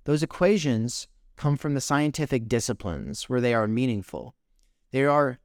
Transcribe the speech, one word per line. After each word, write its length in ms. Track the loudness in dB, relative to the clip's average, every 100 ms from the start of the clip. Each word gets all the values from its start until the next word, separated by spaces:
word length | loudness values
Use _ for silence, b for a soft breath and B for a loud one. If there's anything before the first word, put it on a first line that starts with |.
Those 180 | -2 0
equations 880 | -2 2 2 4 2 0 -2 -6 -12 _ _ -4
come 200 | 0 0
from 180 | 0
the 60 | -2
scientific 680 | 0 2 2 -2 0 -2 0
disciplines 800 | 0 0 -4 -4 -6 -8 -10 -4
where 120 | 0
they 140 | 2
are 140 | 2 2
meaningful. 640 | 0 0 -2 -6 -12 -12 -18 _ _ _ _ _
They 120 | 0
are 340 | 2 4 2 -2